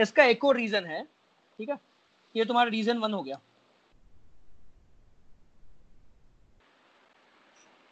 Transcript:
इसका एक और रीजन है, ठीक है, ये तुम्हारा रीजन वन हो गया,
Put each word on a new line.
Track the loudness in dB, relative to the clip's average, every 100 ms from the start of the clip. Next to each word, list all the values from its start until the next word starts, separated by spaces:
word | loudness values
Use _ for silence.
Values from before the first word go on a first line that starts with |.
इसका | 2 6
एक | 6 6
और | 2 2
रीजन | 0 -2
है, | -4 -8 -10 _ _ _ _ -12
ठीक | -10
है, | -10 _ _ _ _ _ -2
ये |
तुम्हारा | 0 2 2
रीजन | 0 -2 0
वन | -2
हो | -4
गया, | -6 -12 _ _ _ _ _ -20 -20 -20 -20 -20 -18 -18 -18 -20 -20 -20 -20 -20 -20 -20 -20 -20 -20 -20 -20 -20 -20 -20 -20 -20 -20 -20 _ _ _ _ _ _ _ -20 _ -20 -20 -20 _